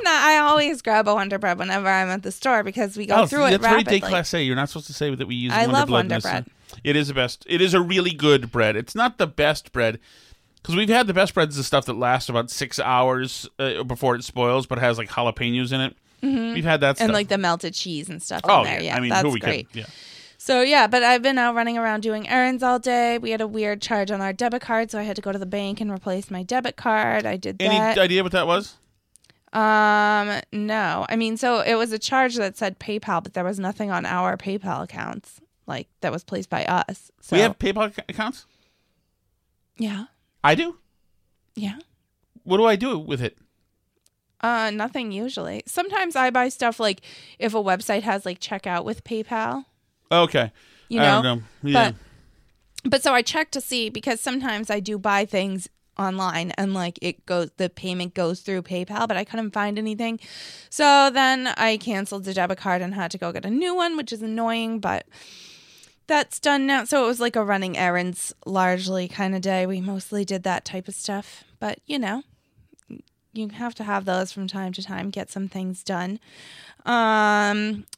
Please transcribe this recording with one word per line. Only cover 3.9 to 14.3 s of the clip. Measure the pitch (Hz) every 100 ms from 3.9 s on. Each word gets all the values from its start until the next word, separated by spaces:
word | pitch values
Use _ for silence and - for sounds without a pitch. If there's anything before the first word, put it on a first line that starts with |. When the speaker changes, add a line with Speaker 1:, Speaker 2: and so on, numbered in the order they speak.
| 196
Speaker 2:
déclassé. | 190 180 156 170 135
You're | 127
not | 143
supposed | 160 -
to |
say | 139 147
that | 131 131
we | 123
use | 123
Speaker 1:
I | 208 240
Speaker 2:
Wonder |
Speaker 1:
love | 269 285
Speaker 2:
Bread |
Speaker 1:
Wonder | 123 95 -
Speaker 2:
in |
this |
Speaker 1:
Bread. | 95 90 123
Speaker 2:
thing. | _ - -
It | 147 147
is | 143
the |
best. | 135 123 - -
It | 170
is | 185
a | 185
really | 175 185 180
good | 151 147 139 117
bread. | 120 110 107
It's | - 214
not | 240 -
the | 165
best | - 147 147 -
bread, | 123 113 113 - - _ - _ _
'cause | - 175
we've | 214
had | 233 220
the |
best | 185 196
breads, | 190 156 143
the |
stuff | 131 143 127
that | 117
lasts | 123 127 123
about | 120 120
six | - 135 -
hours, | 131 127 131 127 131 - - -
uh, | 135 85
before | 127 123 127 120
it |
spoils, | 120